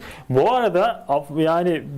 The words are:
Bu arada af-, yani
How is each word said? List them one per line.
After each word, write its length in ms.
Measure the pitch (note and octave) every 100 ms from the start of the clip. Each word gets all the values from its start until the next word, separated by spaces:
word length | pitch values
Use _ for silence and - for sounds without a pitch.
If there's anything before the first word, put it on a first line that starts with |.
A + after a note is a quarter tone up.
| - - -
Bu 220 | C3 F#3
arada 520 | B3+ A3 F3 A3+ G3+ -
af-, 320 | C#3+ C#3+ D3+
yani 400 | D#3+ E3+ F3+ D#3 C3